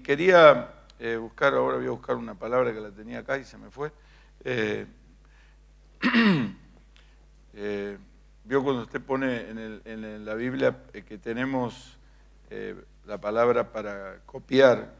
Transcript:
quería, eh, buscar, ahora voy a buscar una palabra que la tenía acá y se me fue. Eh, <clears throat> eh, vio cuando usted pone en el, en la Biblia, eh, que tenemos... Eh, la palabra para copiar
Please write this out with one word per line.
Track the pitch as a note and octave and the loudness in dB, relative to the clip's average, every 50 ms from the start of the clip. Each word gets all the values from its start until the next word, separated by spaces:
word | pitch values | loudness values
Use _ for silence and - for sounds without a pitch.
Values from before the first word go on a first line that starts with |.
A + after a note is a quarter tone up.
| - | -2
quería, | - C#3 C#3+ F3 F#3 F3+ E3+ D#3+ D3+ C3+ B2 A#2+ - - - - - - - | -2 -2 0 4 6 8 10 10 10 10 8 4 -10 -14 -20 -20 -20 -18 -10
eh, | A#2+ A#2 A#2 A2+ | -6 -6 -6 -6
buscar, | A2+ A2+ - - - C#3 C3+ | -6 -10 -4 0 0 2 2
ahora | B2+ B2+ C3 C3 B2+ | 2 0 0 -2 -2
voy | B2 B2+ | -4 -6
a | |
buscar | A#2+ B2 - - B2+ | -6 -6 -6 -6 -6
una | A#2+ A#2 A2 G#2+ | -6 -6 -10 -12
palabra | F2+ - A2+ A#2+ B2+ B2+ A#2+ A2 | -10 -8 -2 0 0 0 0 -2
que | A2 | -6
la | G#2+ G#2 | -10 -14
tenía | G2 G#2 G#2+ A2+ A#2+ A#2+ | -16 -18 -16 -14 -14 -12
acá | A2 - C3+ C3+ | -8 -6 -8 -8
y | B2 | -8
se | A2 - G#2+ | -10 -20 -20
me | G#2+ G#2+ | -20 -18
fue. | - C3 C#3+ D3+ - - - - - - - - - - - | -14 -12 -12 -12 -12 -16 -20 -20 -20 -20 -20 -20 -20 -12 -8
Eh, | B2+ B2+ A#2+ G#2+ G#2+ G#2 G#2 G#2 - - - - - - - - - - - - - - - - - - - - - - - | -6 -4 -2 -2 -2 -4 -6 -8 -12 -16 -20 -20 -20 -20 -20 -20 -20 -20 -20 -20 -20 -20 -20 -20 -20 -20 -20 -20 -20 -10 -4
<clears throat> | - B3 A#3+ A#3 A#3 G#3 F3+ D3 A#2 G2+ - - - - - - - _ - - - - - - - - - - - - - | -2 0 2 4 4 4 4 2 0 -4 -8 -12 -20 -20 -20 -20 -20 _ -20 -20 -20 -20 -20 -20 -20 -20 -20 -20 -20 -20 -16
eh, | G#2+ G2+ G#2 G#2 G2+ G2+ G2+ G2+ G2 G2 - - - - - - _ - | -10 -8 -6 -6 -6 -6 -8 -10 -14 -18 -20 -20 -20 -20 -20 -20 _ -8
vio | A2 C3 C#3 C3 | -2 -2 0 0
cuando | C#3+ C3+ A#2+ A2 | 0 -2 -4 -4
usted | - - C3+ | -8 -10 -10
pone | - - C3+ C3 C3+ C3 B2 A#2 G2 F#2+ | -6 -6 -4 -4 -2 -2 -4 -4 -6 -10
en | A2 A2+ | -12 -12
el, | A2+ A2 G#2+ G2+ - | -12 -12 -14 -14 -14
en | A2+ A2+ A2 A2 G#2+ G#2+ G#2+ G#2+ | -14 -14 -12 -12 -12 -14 -12 -10
la | G#2+ G#2+ | -8 -8
Biblia, | A2+ B2 B2+ B2+ C3+ C3 B2+ B2+ B2+ - - - | -6 -6 -6 -4 0 0 -2 -2 -2 -10 -20 -18
eh, | G#2+ | -18
que | G2 - G#2+ G2+ | -18 -16 -18 -14
tenemos... | - A2+ A2+ A#2+ B2+ C3+ C3+ B2+ B2 A2+ G#2 - - - - - - _ _ _ _ _ _ _ _ - | -10 -8 -6 -6 -4 -4 -4 -4 -4 -6 -8 -12 -20 -20 -20 -20 -20 _ _ _ _ _ _ _ _ -16
Eh, | G#2 G#2 G2+ G2+ G2 F#2 F#2+ - - _ - G#2 | -14 -12 -12 -12 -12 -14 -18 -20 -20 _ -16 -12
la | G#2 F#2+ | -12 -10
palabra | F2+ G#2 G#2+ A#2 A#2 B2 A#2+ A#2+ G#2+ G2 | -6 -4 0 2 4 4 4 2 0 -4
para | - A2 G#2 G#2 G2+ G2 G2 F#2+ F#2 - - - | -6 -10 -10 -10 -10 -12 -12 -14 -16 -18 -20 -18
copiar | - C3 - - B2+ C3 C3+ B2+ A#2 G#2+ A2 - - - | -18 -18 -8 0 4 8 8 8 8 6 0 -10 -16 -18